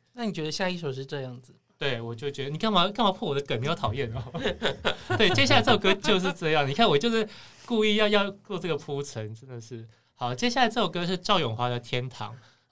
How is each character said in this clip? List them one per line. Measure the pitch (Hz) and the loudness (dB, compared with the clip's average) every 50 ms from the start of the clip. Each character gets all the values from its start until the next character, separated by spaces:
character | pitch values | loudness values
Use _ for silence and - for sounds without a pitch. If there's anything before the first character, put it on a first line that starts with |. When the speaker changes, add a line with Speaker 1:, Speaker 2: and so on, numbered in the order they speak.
| _ _ | _ _
Speaker 1:
那 | _ 247 240 | _ -8 -6
你 | 214 | -6
觉 | - 170 151 | -4 -4 -6
得 | 156 | -6
下 | 151 - 196 180 | -4 -2 -2 -2
一 | 180 170 | -4 -4
首 | 165 143 | -6 -6
是 | 127 135 135 | -6 -6 -8
这 | 135 151 143 | -8 -8 -8
样 | 131 127 123 127 | -8 -8 -10 -14
子？ | - - - _ _ _ _ | -18 -20 -20 _ _ _ _
Speaker 2:
对， | - 151 139 123 117 | -4 -2 -2 -2 -2
我 | 117 117 117 | -4 -8 -8
就 | 113 147 143 | -8 -8 -8
觉 | 143 - 131 | -6 -6 -6
得， | 143 | -6
你 | 151 156 | -4 -2
干 | - 220 | 0 2
嘛， | 208 180 175 202 | 4 4 4 2
干 | 208 - 233 | 2 2 2
嘛 | 196 | 2
破 | 185 - - 165 | 2 0 -2 -2
我 | 139 | -2
的 | 139 | -2
梗？ | 143 - 139 110 | -2 -2 -2 -2
你 | 123 | -2
好 | 147 170 | -2 -2
讨 | - - 110 | -2 -2 -2
厌 | 110 139 127 110 | -2 -2 -4 -4
哦。 | 113 - - - - - 269 208 - - 226 160 | -6 -8 -8 -8 -6 -4 -4 -4 -4 -2 -2 -4
<laughs> | - - - - - - - - 370 - | -4 -2 -2 -4 -4 -4 -4 -2 2 4
对， | 220 - 370 | 4 6 6
接 | - 277 | 4 4
下 | - 285 | 6 6
来 | 247 | 6
这 | 220 262 | 6 6
首 | 226 - | 4 6
歌 | - 190 196 | 4 4 2
就 | 202 - 208 202 185 | 2 2 2 2 2
是 | 180 185 | 2 0
这 | 175 - 175 156 | -2 -2 0 2
样， | 156 151 139 135 | 2 2 2 2
你 | |
看 | 143 220 233 202 | 2 4 4 6
我 | 147 | 6
就 | 143 233 233 | 4 4 2
是 | 226 226 214 214 - - - - - - - | 2 0 0 -2 -6 -14 -20 -20 -20 -16 -6
故 | - 240 220 214 | -2 0 2 4
意 | 214 208 | 4 4
要， | 214 214 | 4 4
要 | 208 214 202 196 196 | 4 4 4 2 0
做 | 196 - _ - 202 | -4 -10 _ -10 -8
这 | 170 170 175 | -4 -2 -2
个 | 156 | -4
铺 | 143 - - 143 139 | -4 -4 -6 -6 -6
陈， | 143 - - 117 107 107 110 | -6 -6 -8 -8 -8 -8 -10
真 | 110 131 131 | -14 -16 -16
的 | 127 117 | -14 -14
是。 | 110 - 123 113 113 113 _ _ _ _ _ | -14 -14 -14 -14 -14 -16 _ _ _ _ _
好， | - 120 120 | -6 -6 -6
接 | 127 127 240 247 | -2 -2 -2 0
下 | 240 277 | 2 2
来 | 247 220 | 2 2
这 | 220 - | 2 0
首 | 208 170 | -2 0
歌 | 160 175 175 | -2 -4 -4
是 | 170 190 185 | -4 -4 -2
赵 | - - 208 175 | 0 2 2 2
咏 | 151 117 110 | 2 0 -2
华 | 117 123 123 | -2 -2 -2
的 | 123 120 | -2 -4
《天 | 120 - 131 123 127 127 | -6 -4 -4 -4 -4 -6
堂》。 | - - 110 104 120 - - _ _ _ _ _ | -10 -10 -12 -12 -12 -16 -20 _ _ _ _ _